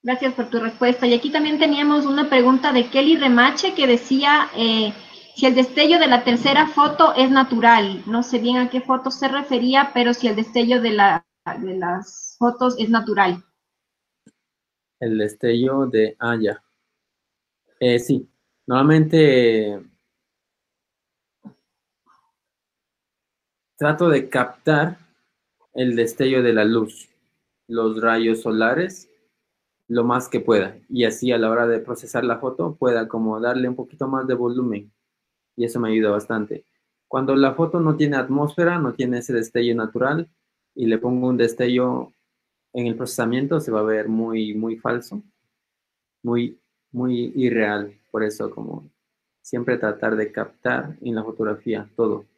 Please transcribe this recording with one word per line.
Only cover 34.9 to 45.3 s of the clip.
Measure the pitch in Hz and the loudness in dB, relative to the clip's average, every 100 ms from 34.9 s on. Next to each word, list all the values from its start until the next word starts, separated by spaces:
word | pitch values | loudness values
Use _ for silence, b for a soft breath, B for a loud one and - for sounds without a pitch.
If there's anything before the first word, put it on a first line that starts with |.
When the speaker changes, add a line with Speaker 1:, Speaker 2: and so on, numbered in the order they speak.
| _ _ _ _ _ _ | _ _ _ _ _ _
Speaker 2:
Y | - | -8
eso | 117 120 | -6 -4
me | 113 | -2
ayuda | 110 107 | 0 0
bastante. | 104 - 113 104 - _ _ _ _ _ | -2 -4 -6 -6 -10 _ _ _ _ _
Cuando | 131 135 | -4 0
la | 135 135 | 2 2
foto | 135 165 175 | 2 -2 0
no | 160 | 0
tiene | 151 147 139 | 0 0 0
atmósfera, | 127 139 147 - 175 175 | -2 -2 -2 0 0 0
no | 135 | -4
tiene | 117 123 123 | -4 -4 -4
ese | 120 | -4
destello | 120 110 120 120 | -4 -2 -2 -2
natural, | 117 110 123 131 156 170 _ _ _ _ | -2 -4 -2 -2 -2 -6 _ _ _ _
y | - 117 | -4 -2
le | 113 | 0
pongo | 123 127 127 | -2 -2 -2
un | 123 | 0
destello | 117 - 120 123 127 127 - _ _ _ _ _ _ | 0 0 -2 0 -2 -4 -10 _ _ _ _ _ _
en | 127 120 | -8 -6
el | |
procesamiento, | 113 127 - 117 127 139 160 | -6 -8 -4 -4 -2 -2 -4
se | - | -2
va | 110 | -2
a | |
ver | 107 110 107 | -2 -2 -2
muy, | 110 113 113 107 | -4 -4 -4 -6
muy | 107 113 113 | -6 -8 -6
falso, | 120 120 - 214 - | -6 -6 -8 -18 -18